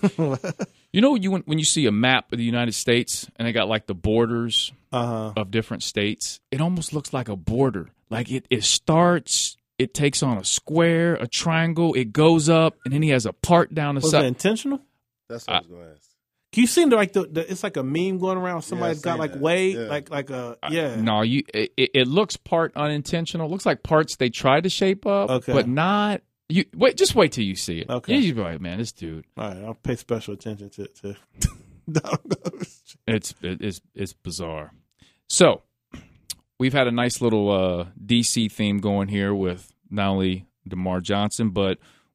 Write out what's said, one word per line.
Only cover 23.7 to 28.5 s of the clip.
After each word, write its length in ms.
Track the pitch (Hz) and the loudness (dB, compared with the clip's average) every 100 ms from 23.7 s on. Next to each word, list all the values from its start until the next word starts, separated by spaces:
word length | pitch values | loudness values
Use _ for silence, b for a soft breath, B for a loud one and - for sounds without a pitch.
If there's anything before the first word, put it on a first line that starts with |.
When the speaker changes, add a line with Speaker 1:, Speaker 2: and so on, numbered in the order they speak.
| 143 | -2
Speaker 2:
parts 340 | - 156 156 - | 2 2 2 0
they 140 | 127 | -2
tried 320 | - 135 143 | 2 4 4
to 60 | 180 | 2
shape 340 | - 190 190 208 | 0 0 0 0
up, 220 | 202 202 | 0 2
Speaker 1:
Okay. 220 | 127 - | 0 2
Speaker 2:
but 160 | 135 120 | 2 2
not. 540 | 135 175 208 208 202 - _ - | 0 2 2 0 -2 -8 _ -2
You 160 | 170 - | 0 0
wait. 220 | 165 247 - | 2 2 4
Just 180 | 381 | 2
wait 180 | 240 160 | 4 4
till 120 | - | 2
you 100 | 101 | -2
see 260 | 92 - 82 | -4 -6 -6
it. 100 | - | -6
Speaker 1:
Okay. 240 | 123 - | -6 0
Speaker 2:
You 80 | 277 | 2
just 120 | 190 | 2
be 60 | 117 | 0
like, 180 | 87 | -4